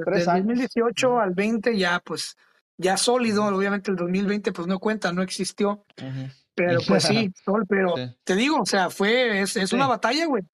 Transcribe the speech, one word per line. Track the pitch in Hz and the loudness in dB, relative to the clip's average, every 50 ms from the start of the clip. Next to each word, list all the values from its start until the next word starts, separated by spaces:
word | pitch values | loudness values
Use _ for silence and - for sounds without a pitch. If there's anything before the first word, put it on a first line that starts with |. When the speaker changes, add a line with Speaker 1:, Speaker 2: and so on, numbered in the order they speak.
| 165 | -2
Speaker 1:
tres | 165 185 185 175 | 0 0 2 2
Speaker 2:
del | 175 | 2
Speaker 1:
años. | 170 180 190 | 2 2 2
Speaker 2:
dos | |
mil | 214 240 247 | 2 0 0
dieciocho | 262 - - 233 226 240 - - - 254 247 240 | -2 -2 0 0 0 0 0 0 0 2 2 2
Speaker 1:
Ujú. | |
Speaker 2:
al | 220 190 180 | 0 0 0
veinte | 175 196 214 233 233 202 247 226 202 | 0 0 0 0 0 0 0 0 0
ya, | 185 175 175 180 - | 0 0 0 -2 -4
pues, | - 160 151 - - - - _ _ _ _ _ _ _ | -6 -8 -8 -8 -10 -12 -16 _ _ _ _ _ _ _
ya | - 170 180 190 190 | -2 0 0 2 2
sólido, | - 240 240 254 240 226 208 208 214 | 2 2 2 4 2 2 2 2 2
Speaker 1:
Ujú. | 208 202 | 2 2
Speaker 2:
obviamente | 190 196 202 202 202 190 - | 2 0 0 0 -2 -2 -2
el | 196 | -2
dos | 175 175 175 | -2 -2 0
mil | 180 190 202 | 0 0 0
veinte, | 190 202 208 196 220 185 | 0 -2 -2 -2 -4 -4
pues, | - 170 175 | -4 -4 -4
no | 196 190 | -4 -2
cuenta, | - 214 220 214 - 185 170 | 0 -2 -2 -2 -2 -4 -2
no | 180 190 | -2 -4
existió. | 190 - - 190 - - - 208 202 202 202 - _ _ - | -4 -4 -6 -6 -6 -2 -2 -2 -2 -2 -4 -8 _ _ -14
Speaker 1:
Ujú. | - 135 131 135 131 131 - _ _ _ _ | -12 -10 -10 -10 -10 -10 -14 _ _ _ _
Speaker 2:
Pero, | - 175 175 175 170 - | -2 0 2 2 0 2
pues, | - 196 190 - | 2 2 4 4
Speaker 1:
<laughs> | |
Speaker 2:
sí, | 165 208 220 226 190 185 - _ | 4 2 2 2 0 -4 -6 _
Sol, | - 190 220 220 185 | -2 0 0 0 0
pero | 208 196 190 180 175 | 0 0 2 0 0
Speaker 1:
Sí. | 139 127 127 120 _ _ | -2 -4 -8 -10 _ _
Speaker 2:
te | - 185 | -2 0
digo, | 196 233 285 311 285 | 2 2 2 2 0
o | 208 | 0
sea, | - - 202 185 165 | 0 2 0 0 0
fue, | - - 196 202 226 254 254 240 214 196 196 | 0 0 0 2 2 2 2 2 0 0 -2
es, | 190 - | -2 -2
es | 226 190 185 - | -2 -2 0 0
una | 247 277 | 0 2
Speaker 1:
Sí. | 269 | 2
Speaker 2:
batalla, | 240 214 - 226 254 302 330 | 0 0 0 0 0 2 0
güey. | 330 277 214 180 - | 0 0 -2 -4 -6